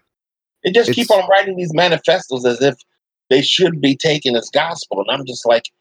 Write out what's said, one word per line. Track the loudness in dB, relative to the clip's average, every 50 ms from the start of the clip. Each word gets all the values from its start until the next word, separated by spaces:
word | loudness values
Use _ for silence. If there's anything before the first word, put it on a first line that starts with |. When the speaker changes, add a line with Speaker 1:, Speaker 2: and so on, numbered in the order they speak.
| _ _ _ _ _ _ _ _ _ _ _ _ -6
Speaker 1:
they | 0
just | 2 2 2 2
keep | 0 -2 2
Speaker 2:
it's | 2
Speaker 1:
on | 2 2 4 4
writing | 2 2 2 0 -4
these | -6 -6 -4 0
manifestos | 0 2 2 0 0 2 0 0 0 -2 -6 -6 -2 0
as | 0 0 2
if | 0 0 0 -2 _ _ _ _ _ _ _ _ _ 0
they | 2 2
should | 2 0 0 2 2 0 2 0
be | 0 0 0
taken | 0 0 -2 -2 -2 -2 -2 -2
as | -2 -4 -2
gospel. | -2 -2 -2 -2 -6 -10 -10 -8 -6 -6
And | -4 -4
I'm | -6 -6 -6
just | -10 -12 -4 0 2
like, | 2 2 0 -6 -14 _